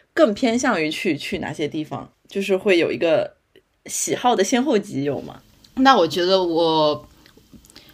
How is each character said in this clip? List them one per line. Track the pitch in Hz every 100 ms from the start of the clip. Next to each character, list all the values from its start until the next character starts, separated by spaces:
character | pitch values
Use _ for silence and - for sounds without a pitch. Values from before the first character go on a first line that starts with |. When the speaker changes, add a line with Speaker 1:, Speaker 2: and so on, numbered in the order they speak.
| _
Speaker 1:
更 | - 277
偏 | 202 240 240
向 | 269 190
于 | 156
去， | - 190 143
去 | - 180
哪 | -
些 | 156 143
地 | 156
方， | 151 120 - _ _
就 | 196
是 | 196 185
会 | 202 175
有 | 110
一 | 98
个 | 165 143 - - _ _ _ _ -
喜 | - - -
好 | 247 190
的 |
先 | 196 240
后 | 285 208
级， | 196 131
有 | 143 120
吗？ | 71 - - _ _ -
Speaker 2:
那 | 269 240
我 | 165
觉 | 160 175
得 | 190
我， | 175 160 165 160 151 143 - _ - _ _ - - - -